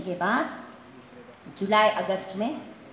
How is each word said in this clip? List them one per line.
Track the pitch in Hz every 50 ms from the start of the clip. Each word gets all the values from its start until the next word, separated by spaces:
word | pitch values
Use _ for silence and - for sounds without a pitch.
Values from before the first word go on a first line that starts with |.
के | 156 185 175
बाद | - 170 196 233 277 330 - - - - - - - - - - - - - - - - - - - - - - -
जुलाई | 196 196 214 214 214 214
अगस्त | - 180 180 180 190 190 - - 190
में | 190 214 254 311 - - - - - - -